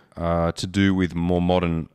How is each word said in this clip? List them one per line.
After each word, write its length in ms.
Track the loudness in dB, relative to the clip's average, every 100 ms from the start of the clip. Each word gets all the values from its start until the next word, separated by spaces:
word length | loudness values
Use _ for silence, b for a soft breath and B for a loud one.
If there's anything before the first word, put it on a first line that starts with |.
| b -6
uh, 380 | -2 0 0
to 120 | -2 -4
do 300 | 2 2 2
with 180 | 0
more 280 | -2 0 0
modern 480 | 2 2 0 -4 -6